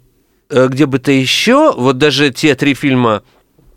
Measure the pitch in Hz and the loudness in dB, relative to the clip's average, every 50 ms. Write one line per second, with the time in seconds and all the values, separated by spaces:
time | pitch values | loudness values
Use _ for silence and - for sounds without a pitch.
0 | _ _ _ _ _ _ _ _ _ - 147 123 131 131 131 131 151 131 131 135 | _ _ _ _ _ _ _ _ _ -4 0 0 0 0 0 0 -2 0 -2 -2
1 | - 147 139 135 131 123 - - - 214 254 285 311 - - 123 123 131 135 127 | -2 0 0 0 0 -2 -2 -2 0 2 2 4 2 2 0 0 0 -2 0 0
2 | 151 151 127 139 147 139 120 - 156 151 135 - 147 143 127 - - 139 131 127 | 0 0 0 0 -2 -2 -2 0 0 0 0 0 0 -2 -2 -2 -2 -2 0 0
3 | 123 113 104 101 - _ _ _ _ _ _ _ _ _ _ | 0 0 -2 -2 -6 _ _ _ _ _ _ _ _ _ _